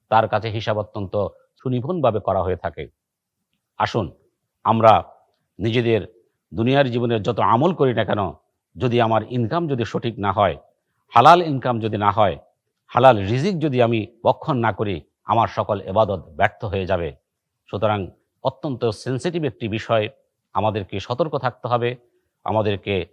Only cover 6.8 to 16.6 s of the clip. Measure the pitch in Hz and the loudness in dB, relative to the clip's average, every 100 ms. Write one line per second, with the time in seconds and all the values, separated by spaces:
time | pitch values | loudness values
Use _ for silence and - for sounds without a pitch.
6.8 | 131 120 120 113 113 117 101 113 165 160 | 2 0 -2 -2 -2 0 2 2 2 0
7.8 | 135 117 104 110 92 - _ _ _ - | 0 0 -2 -2 -4 -8 _ _ _ -6
8.8 | 127 120 113 110 113 123 113 170 170 131 | -2 0 2 0 -2 -4 -2 -2 -4 -4
9.8 | 110 95 117 113 101 98 98 73 _ _ | -4 -4 -6 -6 -4 0 0 0 _ _
10.8 | _ _ _ 117 139 175 165 135 127 120 | _ _ _ 6 8 8 6 -2 -2 -2
11.8 | 110 107 113 113 101 71 - _ _ _ | -2 0 0 4 2 0 -10 _ _ _
12.8 | _ - 131 110 98 120 180 175 151 123 | _ 6 6 6 2 0 0 -2 -2 2
13.8 | 117 117 101 _ 117 - - 131 113 104 | 2 2 -4 _ -2 -2 -2 -2 0 -2
14.8 | 107 82 - _ - 113 110 - 107 101 | -4 -6 -10 _ -2 0 0 -2 -4 -4
15.8 | - 98 110 92 - 76 101 - | -2 0 0 0 -6 -2 -2 -2